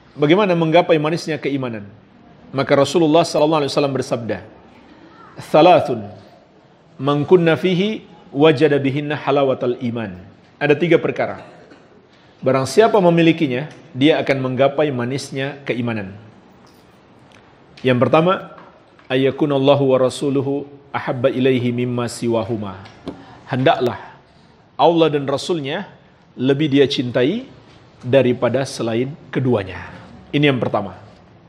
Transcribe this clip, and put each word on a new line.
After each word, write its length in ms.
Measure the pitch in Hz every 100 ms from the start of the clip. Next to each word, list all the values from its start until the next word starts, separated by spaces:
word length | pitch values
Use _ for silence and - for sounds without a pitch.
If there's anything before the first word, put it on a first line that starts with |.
| _
bagaimana 380 | - 147 180 208
menggapai 480 | 170 160 165 - 160
manisnya 400 | 151 165 - 151
keimanan? 480 | 139 139 127 110 101 - - - - - -
Maka 240 | 135 131 139
Rasulullah 480 | 139 185 160 160
sallallahu 400 | 165 156 151 160
alaihi 80 | 139
wasallam 240 | 156 143 131
bersabda, 480 | 123 123 110 98 - - - - - - - - - - -
"Thalathun 640 | 156 170 160 - 117 101 - - - _ _ _ _ _ -
man 240 | 135 147
kunna 320 | 143 185 165 156
fihi 480 | 185 180 202 220 - - -
wajada 480 | 139 156 139 151 143
bihinna 400 | 131 139 147 147
halawatal 640 | - 143 139 127 123 123
iman." 400 | 120 117 107 90 - - _ -
Ada 160 | 143 143
tiga 240 | 175 160
perkara. 400 | 143 131 110 95 - - - - _ _ _ _ _ _
Barang 240 | - 135 131
siapa 320 | - 226 220
memilikinya, 720 | 175 170 165 160 151 123 151 - - 127
dia 240 | 143 143
akan 320 | 135 135 131
menggapai 400 | 123 139 139 151
manisnya 720 | 123 120 135 - 135 135 139
keimanan. 480 | - 120 120 110 95 101 - - - _ - _ _ _ _ _ _ - _ _ _ -
Yang 180 | 127 123
pertama, 480 | 123 151 175 190 - - - - _ _ -
ayyakunallahu 880 | 131 135 131 151 139 135 139 135 127
wa 0 |
rasuluhu 720 | 127 - 147 135 131 143 143 - -
ahabba 400 | 123 - 131 131
ilaihi 400 | 123 131 127 123
mimma 400 | 120 123 123 117
siwahuma. 720 | - 120 113 110 113 101 95 - - - - - - -
Hendaklah 680 | 131 139 135 120 104 - - _ _ _ _ _ -
Allah 280 | 147 170 160
dan 160 | 147 139
Rasulnya 560 | 139 - 170 135 175 196 - _ _ _ -
lebih 360 | 127 139 156
dia 160 | 135 135
cintai 560 | - 123 120 127 220 262 - - - - -
daripada 640 | 127 135 123 120 120 123
selain 480 | 139 - 117 113 131 156 -
keduanya. 640 | 151 127 113 95 90 - - - - -
Ini 160 | 147 147
yang 80 | 127
pertama. 400 | 123 107 98 90 - - - -